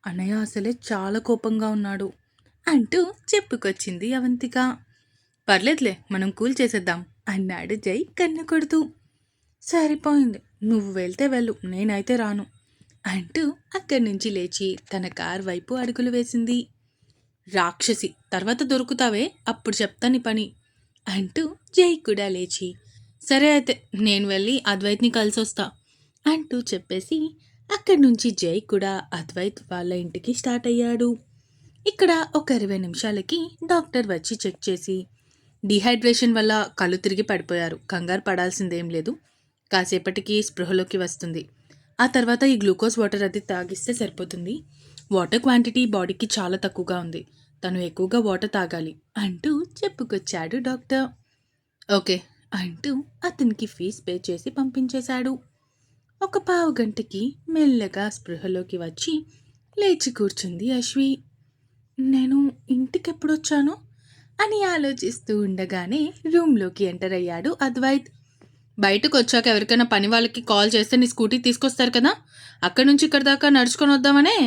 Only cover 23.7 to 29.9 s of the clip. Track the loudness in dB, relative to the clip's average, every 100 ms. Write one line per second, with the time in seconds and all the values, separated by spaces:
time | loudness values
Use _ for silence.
23.7 | -6 _ 0 2 2 0 -2 0 -2 -2
24.7 | -2 -2 2 2 2 0 -2 -4 -4 -8
25.7 | _ _ _ _ _ 0 0 -2 -6 -4
26.7 | -8 _ -8 -4 -4 -4 -8 _ _ -6
27.7 | -4 4 6 8 6 0 -2 -2 -2 -2
28.7 | -2 0 -6 -8 -10 -8 -6 -6 -8 -10
29.7 | -8 -4